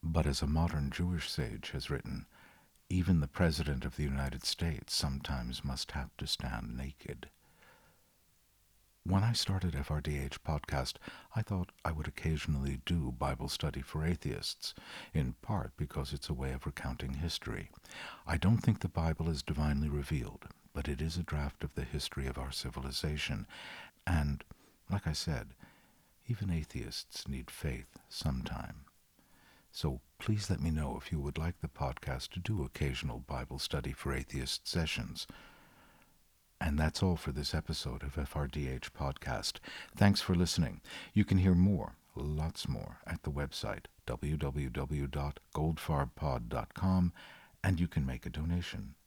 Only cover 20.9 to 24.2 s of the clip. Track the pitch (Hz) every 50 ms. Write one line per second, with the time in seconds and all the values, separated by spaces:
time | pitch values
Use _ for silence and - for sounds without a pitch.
20.9 | 71 67 76 80 80 87 82 - - 73 71 69 - - - 73 - - 69 67
21.9 | - 71 - - - - 67 65 64 64 65 67 67 - - 64 - - 65 67
22.9 | 67 - - 78 76 76 - - - 52 50 - - - - - - - - -
23.9 | _ _ _ - 87 80